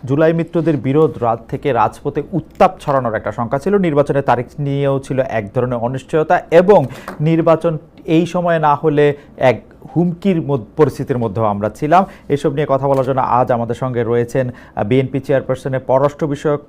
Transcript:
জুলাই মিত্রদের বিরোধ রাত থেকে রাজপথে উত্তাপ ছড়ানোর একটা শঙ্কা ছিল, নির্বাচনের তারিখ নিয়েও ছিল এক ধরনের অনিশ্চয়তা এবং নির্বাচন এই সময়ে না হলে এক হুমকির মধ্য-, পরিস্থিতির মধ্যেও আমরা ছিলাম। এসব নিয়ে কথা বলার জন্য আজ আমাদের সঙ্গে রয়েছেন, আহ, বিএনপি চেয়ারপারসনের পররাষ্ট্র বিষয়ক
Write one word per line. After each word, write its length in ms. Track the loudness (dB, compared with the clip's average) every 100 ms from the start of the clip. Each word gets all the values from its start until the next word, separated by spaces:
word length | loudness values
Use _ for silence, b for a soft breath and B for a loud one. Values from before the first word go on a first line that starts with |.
জুলাই 280 | -2 2 2
মিত্রদের 440 | 2 -2 -2 0 -2
বিরোধ 420 | 0 2 2 0
রাত 220 | -2 -2 -6
থেকে 240 | -6 -2
রাজপথে 500 | 0 0 -2 -6 -6 -4
উত্তাপ 460 | -6 -8 0 0 2
ছড়ানোর 340 | -2 0 0
একটা 180 | -4 -6
শঙ্কা 260 | -6 -4 -2
ছিল, 200 | 0 0
নির্বাচনের 440 | 2 2 2 0
তারিখ 240 | 2 0 -2 -6
নিয়েও 400 | -4 -2 0 -2
ছিল 220 | -2 -4
এক 320 | -2 -4 -4
ধরনের 240 | -4 -2 -2
অনিশ্চয়তা 640 | -4 -6 -2 -2 2 0 4
এবং 360 | 4 8 4 4 B B -4
নির্বাচন 580 | 0 2 4 2 2 -4 -10 -18
এই 220 | 0 2 2
সময়ে 320 | -2 0 0
না 160 | 2
হলে 420 | 2 2 4 2 0 B 0
এক 260 | 0 0 -6 -20 -6 -2
হুমকির 460 | -2 0 0 0
মধ্য-, 240 | -2 -4 -6 0
পরিস্থিতির 420 | 0 0 -4 -2
মধ্যেও 260 | -2 0
আমরা 260 | 0 0 -4
ছিলাম। 340 | -4 2 2 2 B B
এসব 240 | -2 0
নিয়ে 140 | -2 -2
কথা 200 | 0 0
বলার 160 | 0
জন্য 160 | 0 -2
আজ 320 | 0 0 2
আমাদের 220 | -2 -2
সঙ্গে 300 | -4 -4 -2
রয়েছেন, 460 | 0 0 0 -2 -4
আহ, 340 | -8 -12 -6
বিএনপি 360 | 0 0 0 -6
চেয়ারপারসনের 600 | -2 -2 -2 -6 -4 -6
পররাষ্ট্র 460 | 0 2 2 -2 -6
বিষয়ক 340 | -2 -2 -4